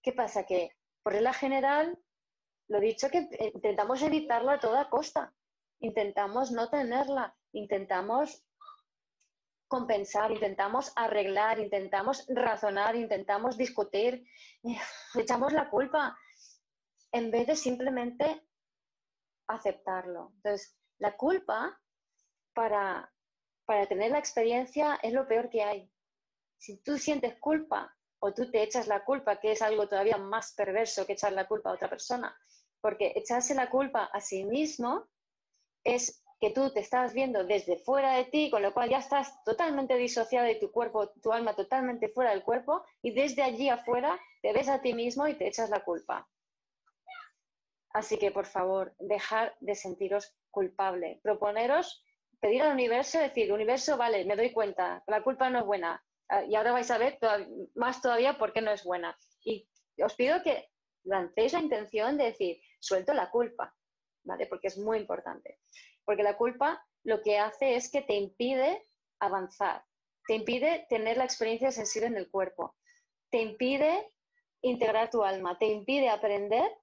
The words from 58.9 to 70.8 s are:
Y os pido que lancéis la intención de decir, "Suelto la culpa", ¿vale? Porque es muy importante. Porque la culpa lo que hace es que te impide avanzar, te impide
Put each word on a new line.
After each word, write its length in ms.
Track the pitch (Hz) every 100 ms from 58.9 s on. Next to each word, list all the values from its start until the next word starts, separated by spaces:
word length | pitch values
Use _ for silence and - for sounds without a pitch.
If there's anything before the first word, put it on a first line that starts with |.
| 180 170 - _ _
Y 260 | - 214 _ _ _ -
os 100 | 202
pido 280 | - 254 349
que 260 | 349 262 - _ _ _
lancéis 480 | 185 190 175 - 240
la 60 | 349
intención 580 | 311 220 208 214 226 285
de 60 |
decir, 360 | 240 220 180 165 _ _
"Suelto 340 | - 190 -
la 160 | 285 -
culpa", 440 | 240 240 - - _ _ _ _ _
¿vale? 220 | 170 175 -
Porque 220 | 180 196
es 100 | 185
muy 200 | 214 220
importante. 600 | 202 175 175 - - - _ - - _
Porque 180 | - 208
la 140 | 208 202
culpa 480 | 233 247 285 349 - _
lo 180 | - 214
que 160 | 214 208
hace 380 | 214 214 269 240
es 140 | -
que 120 | 285
te 120 | 277
impide 720 | 208 196 _ 247 262 277 403 _ _ _ _
avanzar, 640 | 202 190 185 - 196 - _ _ _ _ -
te 80 |
impide 520 | 220 214 240 294 330